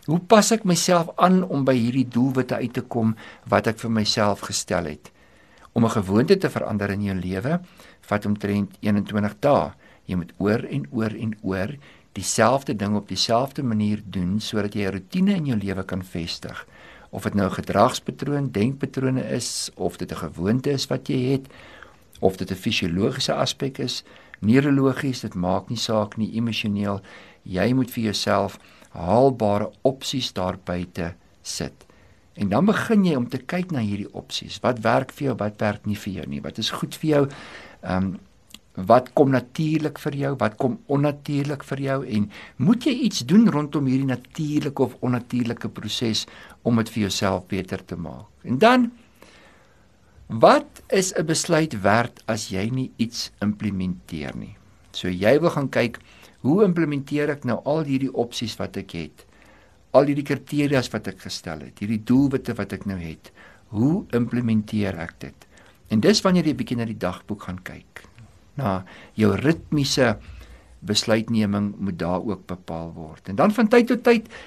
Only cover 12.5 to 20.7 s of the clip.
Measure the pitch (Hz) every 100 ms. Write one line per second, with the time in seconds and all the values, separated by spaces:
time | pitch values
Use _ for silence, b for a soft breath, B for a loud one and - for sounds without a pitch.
12.5 | 135 - 110 101 104 - 92 - 117 135
13.5 | - 131 107 104 104 101 92 90 104 -
14.5 | 107 104 104 101 95 92 180 190 202 143
15.5 | 113 98 95 95 92 90 87 82 - -
16.5 | - - B B B B - 107 101 92
17.5 | - - 95 117 - - - 143 143 139
18.5 | 98 110 135 139 - 131 131 - 131 117
19.5 | - - - 92 - 90 - 82 78 90
20.5 | 123 135